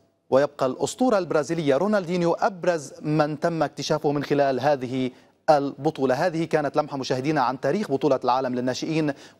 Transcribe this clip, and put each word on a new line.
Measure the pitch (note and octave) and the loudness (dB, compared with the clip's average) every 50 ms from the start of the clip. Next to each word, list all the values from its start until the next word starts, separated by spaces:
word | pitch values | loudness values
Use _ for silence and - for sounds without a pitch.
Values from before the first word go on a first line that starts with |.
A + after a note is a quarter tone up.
| _ _ _ _ _ - | _ _ _ _ _ 2
ويبقى | B2+ C3+ D3 C#3+ - - C#3 | 2 2 2 2 -2 -2 -4
الأسطورة | C3 B2+ - - - - - B3+ C4 G#3+ G3 | -2 -2 -2 -4 -4 -2 0 0 2 2 2
البرازيلية | F3+ C#3+ - D#3 C#3+ B2 E3 E3 D#3 C#3 C3 | 0 0 0 0 0 0 -2 -2 2 2 2
رونالدينيو | C#3+ F3+ G#3 G#3+ G3+ F3 D#3 F3+ F3+ E3+ E3+ | 2 2 2 0 0 0 -2 -2 0 2 0
أبرز | E3+ - G3 A#3 G3 E3+ D#3+ F3+ E3+ D#3+ C#3 - - - | 0 0 0 -2 -2 -2 -2 0 0 -2 -4 -10 -14 -8
من | - D3+ D3+ D#3 D3 D3+ D#3 D3 | -4 0 2 2 2 0 0 -2
تم | - E3+ E3+ D#3+ | -2 -2 0 0
اكتشافه | D3 C#3 - - C#3+ - D#3+ D3 - D3 | -2 -2 -4 -4 -2 -2 -2 0 0 0
من | C#3+ D3 C#3+ | 0 0 0
خلال | - D3+ C#3+ C#3+ C#3 C3 B2 | 0 2 2 2 2 2 2
هذه | B2 D3 D3 C3 B2+ A#2 C3 C3 C3 B2 - - - _ _ _ - - | 2 2 2 0 -2 -4 -4 -2 -4 -4 -6 -10 -20 _ _ _ 2 4
البطولة. | D3+ C#3+ C#3 C#3 - - C3+ D#3+ - - C3+ B2+ B2 | 4 4 4 -2 -4 -2 -4 -2 -2 0 0 0 2
هذه | C3+ E3+ F#3 D#3 E3 E3 | 2 0 0 0 -2 -2
كانت | D#3+ - D#3 D3 C3+ - | 0 0 0 0 0 0
لمحة | D3+ D3 C3+ C#3+ | -2 -2 -2 -4
مشاهدينا | C3+ B2 - C#3 B2+ C3 D#3 D#3 C#3+ | -6 -4 -4 -4 -2 -2 -2 0 0
عن | B2 A#2+ C3 C3+ | 0 0 -2 -2
تاريخ | - C3+ D#3 G#3 G#3+ - | -2 -2 -2 -2 -2 -2
بطولة | C3+ C3 - D3+ C3+ B2 - | -2 0 2 2 0 2 2
العالم | B2 B2 C3 C#3 C#3+ B2 | 0 0 0 0 -2 -2
للناشئين، | B2 B2 B2+ B2 - - D#3+ D#3 D#3+ D#3 D3 C#3 - - - - | -2 -2 -2 -4 -4 -4 -4 -2 -2 0 -2 -4 -6 -10 -16 -4